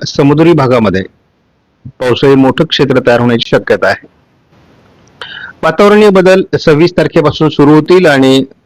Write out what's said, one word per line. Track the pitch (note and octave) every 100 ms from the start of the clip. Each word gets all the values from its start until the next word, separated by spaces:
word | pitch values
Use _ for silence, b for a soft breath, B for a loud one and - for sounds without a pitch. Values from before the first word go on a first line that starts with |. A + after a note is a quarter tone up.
| -
समुद्री | - C#3 D3 E3
भागामध्ये | D#3+ B2+ B2 G#2 F2+ F#2+ _ _ _ _ _ _ _ -
पावसाळी | - B2+ A#2+ C#3+
मोठं | C3+ C3 B2
क्षेत्र | D#3 - C3 B2+ B2
तयार | A#2+
होण्याची | A#2+ A#2 -
शक्यता | C3 - G#2+ F#2+
आहे. | G2 - _ _ _ _ _ _ _ _ _ _ _ B B B -
वातावरणीय | D#3+ D#3 G3+ G#3+ G#3+
बदल | F#3+ F3+ F#3+ - C3
सव्वीस | - D3 F3
तारखेपासून | F3 D3+ E3+ D3+ - D#3
सुरू | - D3
होतील | D#3 D3+ F#3 F3
आणि | C#3 C3 C3+ C3+ _